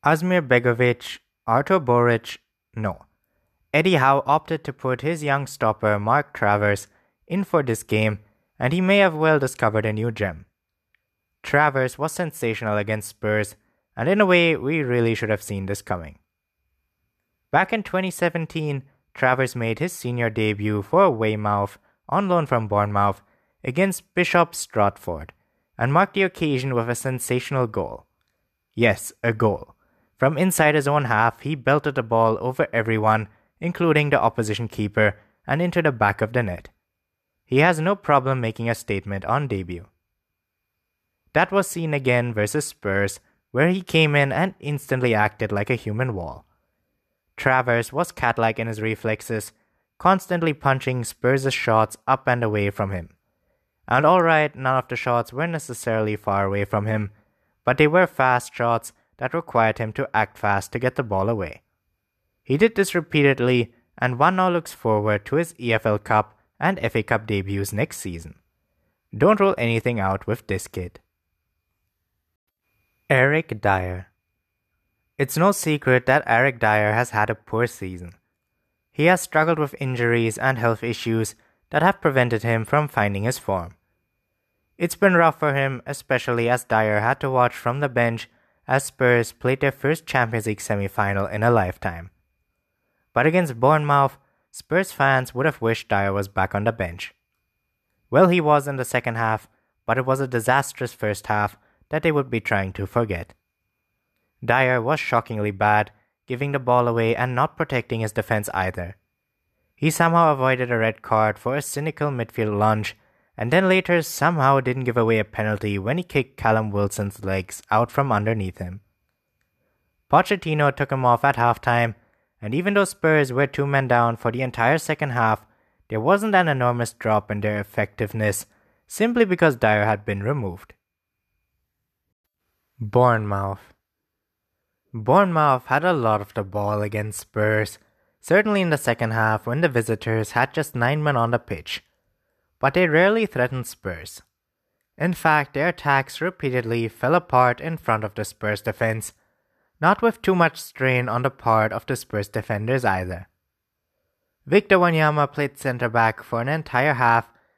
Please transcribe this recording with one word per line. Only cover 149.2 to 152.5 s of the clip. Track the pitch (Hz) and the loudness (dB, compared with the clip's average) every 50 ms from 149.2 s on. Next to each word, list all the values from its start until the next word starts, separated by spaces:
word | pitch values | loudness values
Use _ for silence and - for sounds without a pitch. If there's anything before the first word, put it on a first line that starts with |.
| _ _ _ _ _ _ _ _ _ _ _ _ | _ _ _ _ _ _ _ _ _ _ _ _
not | 151 170 208 - | 2 2 2 2
with | 233 233 - - | 0 -2 -2 0
too | - - 185 | -2 0 2
much | 180 170 160 - - | 4 2 2 0 -6
strain | - - _ - 131 131 127 123 123 | -18 -18 _ -2 0 0 2 0 0
on | 123 113 120 | -2 -2 -2
the | 123 135 | -2 -2
part | - - - 120 110 110 110 110 | -4 -2 0 2 2 4 2 0
of | 95 110 - | -2 -6 -6
the | - 107 | -6 -6
Spurs | - - _ - 104 101 - | -6 -6 _ -6 -6 -6 -4
defenders | - 113 101 - | -6 -8 -4 -4